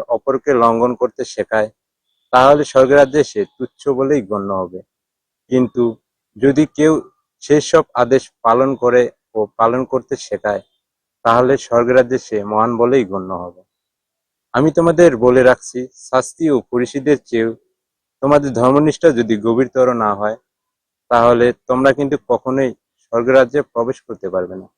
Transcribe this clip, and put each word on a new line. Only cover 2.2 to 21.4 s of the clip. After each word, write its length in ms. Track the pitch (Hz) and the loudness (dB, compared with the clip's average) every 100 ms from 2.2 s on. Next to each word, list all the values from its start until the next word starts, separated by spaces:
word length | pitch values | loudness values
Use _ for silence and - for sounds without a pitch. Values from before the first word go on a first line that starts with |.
| _ | _
তাহলে 280 | 127 135 147 | 4 4 4
স্বর্গরাজ্যে 580 | 147 135 131 143 135 147 | 2 2 4 4 4 0
সে 180 | 131 104 95 | -2 -4 -8
তুচ্ছ 360 | - 127 _ 143 | -8 -12 _ -6
বলেই 320 | 127 135 147 | -2 -2 -2
গণ্য 280 | 95 104 98 | -2 -6 -4
হবে। 260 | 95 90 92 - _ _ _ _ _ - | -6 -8 -12 -20 _ _ _ _ _ -4
কিন্তু 320 | 127 120 127 117 113 _ _ _ 107 | -2 -2 -2 -4 -6 _ _ _ -2
যদি 280 | 135 139 151 | 0 2 0
কেউ 280 | - 156 151 - _ _ _ | 0 0 0 -6 _ _ _
সেসব 400 | - 147 - 160 - | -2 0 2 0 0
আদেশ 300 | 120 120 131 - _ | -2 0 0 -2 _
পালন 280 | 117 120 135 123 | 0 2 0 -2
করে 260 | 123 123 120 - _ | 0 2 0 -4 _
ও 60 | 110 104 - | -6 -6 -2
পালন 240 | 113 127 127 | -2 -2 -4
করতে 280 | 131 - 131 | -6 -6 -12
শেখায়, 460 | - 101 107 101 - _ _ _ _ _ 117 | -10 -8 -6 -6 -10 _ _ _ _ _ 0
তাহলে 280 | 117 127 139 | 2 2 0
স্বর্গরাজ্যে 600 | - 117 120 127 120 127 | 0 0 2 2 2 -2
সে 200 | - 107 | -6 -8
মহান 280 | 101 107 113 117 | -2 -2 0 0
বলেই 280 | 117 135 95 | 0 0 -2
গণ্য 260 | 95 92 | -6 -8
হবে। 280 | 87 90 90 _ _ _ _ _ _ _ _ _ | -10 -12 -18 _ _ _ _ _ _ _ _ _
আমি 160 | 123 156 | -2 0
তোমাদের 380 | 156 170 165 170 120 | 0 0 4 4 4
বলে 240 | 123 127 | 2 4
রাখছি, 360 | 127 123 - 123 127 | 4 2 -2 -12 -12
শাস্তি 520 | - - 127 - - 160 | -16 -6 -4 -4 -4 -2
ও 60 | 127 | -2
ফরিসীদের 560 | - 123 123 143 135 139 _ | -2 -6 -4 -4 -2 -2 _
চেয়েও 260 | 113 113 117 _ _ _ _ _ _ | -4 -4 -6 _ _ _ _ _ _
তোমাদের 280 | 139 147 143 | 0 0 0
ধর্মনিষ্ঠা 560 | 117 127 139 151 - 165 | 0 2 2 0 0 0
যদি 240 | 120 113 107 | 0 -2 -2
গভীরতর 500 | 110 117 127 131 127 | -2 -2 -2 0 0
না 180 | 117 107 | 0 -2
হয়, 240 | 101 107 113 _ _ _ _ _ _ - | -2 -6 -8 _ _ _ _ _ _ -2
তাহলে 340 | 120 120 120 | 2 4 4